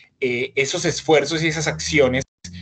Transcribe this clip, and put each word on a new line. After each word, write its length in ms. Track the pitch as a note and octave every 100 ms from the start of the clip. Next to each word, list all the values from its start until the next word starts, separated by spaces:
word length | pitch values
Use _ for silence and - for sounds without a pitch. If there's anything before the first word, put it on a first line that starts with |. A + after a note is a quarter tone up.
| _ -
Eh, 340 | B2+ A#2+ C3 C3+
esos 300 | C3+ F3+ D3+
esfuerzos 580 | - - D3+ C#3+ D#3+
y 40 | E3
esas 180 | D#3 D#3
acciones 560 | D#3 - D3+ C3 B2+ - _ - F2+